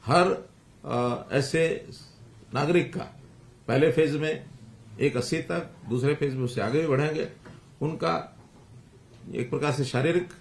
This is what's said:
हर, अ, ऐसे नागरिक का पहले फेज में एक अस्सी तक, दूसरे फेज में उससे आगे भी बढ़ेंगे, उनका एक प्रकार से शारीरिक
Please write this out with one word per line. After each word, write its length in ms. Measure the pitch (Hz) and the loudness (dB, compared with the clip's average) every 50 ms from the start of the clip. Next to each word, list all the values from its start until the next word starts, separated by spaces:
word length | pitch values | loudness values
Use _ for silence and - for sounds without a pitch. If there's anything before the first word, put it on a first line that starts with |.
| - | 0
हर, 420 | - 135 175 180 185 - - - - - - - - - - - | 4 4 4 6 4 2 -2 -4 -14 -20 -20 -20 -20 -20 -16 -8
अ, 440 | 139 123 120 123 123 120 117 - - - | -4 -2 0 0 0 -2 -4 -6 0 0
ऐसे 540 | 135 135 - - 160 165 165 - - - - - - - - - - - - - - - - - | 0 0 2 2 2 2 2 0 -2 -6 -12 -18 -18 -20 -20 -20 -20 -20 -20 -20 -20 -20 -8 -4
नागरिक 400 | 127 143 147 170 180 147 - - | -2 0 4 4 4 2 2 -4
का 120 | 180 - - - - - - - - - - - - - - | -8 -8 -8 -12 -20 -20 -20 -20 -20 -20 -20 -20 -20 -4 0
पहले 240 | 117 135 147 160 151 | 4 4 6 4 6
फेज 240 | 156 160 151 143 | 4 4 2 2
में 300 | 151 151 156 156 - - - - - - - - - - - - - | 0 -2 -2 -4 -4 -8 -14 -20 -20 -20 -20 -20 -20 -20 -20 -6 0
एक 160 | 131 143 - | 0 0 2
अस्सी 220 | 123 - - - 160 | 0 -2 0 -2 -4
तक, 320 | 139 - 180 - - - - - - - | -2 -2 -4 -4 -4 -6 -14 -18 -8 -4
दूसरे 260 | 113 123 120 139 147 | -2 0 2 2 0
फेज 200 | 147 147 143 131 | 2 0 -2 0
में 100 | 131 127 | 0 -2
उससे 160 | 117 - - | -2 -2 -2
आगे 200 | 98 107 123 151 | -2 0 2 0
भी 60 | 165 | 2
बढ़ेंगे, 420 | 156 135 131 147 156 156 156 - - - - - - - - - - - - 139 | 2 2 2 2 2 0 -2 -4 -6 -8 -14 -20 -20 -20 -20 -20 -20 -10 -4 -4
उनका 540 | 151 160 - - 165 - 76 - - - - - - - - - - - - - - - - - - - - - - - | -4 -2 -2 -2 0 0 -2 -4 -8 -16 -20 -20 -20 -20 -20 -20 -20 -20 -20 -20 -20 -20 -20 -20 -20 -20 -20 -16 -8 -6
एक 160 | - 120 127 | -6 -4 -2
प्रकार 220 | - - - 147 135 | -2 -2 0 0 0
से 120 | 135 139 | 0 -2
शारीरिक 440 | 127 - 123 131 160 170 180 175 175 - - | 0 0 0 2 4 2 2 0 -2 -10 -20